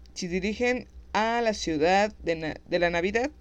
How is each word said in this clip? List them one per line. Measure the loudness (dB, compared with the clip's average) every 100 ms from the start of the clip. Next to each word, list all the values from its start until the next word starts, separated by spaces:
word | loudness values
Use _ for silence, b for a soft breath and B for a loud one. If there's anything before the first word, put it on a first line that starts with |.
| -18
se | -10 -4
dirigen | -2 -2 0 0 -2 -6 -18 -4
a | -2 0 2
la | 0
ciudad | 0 -2 2 4 4 2 -2
de | -4 -4
na-, | -6 -8 -4
de | 0
la | 2
Navidad, | 2 0 0 -2 -6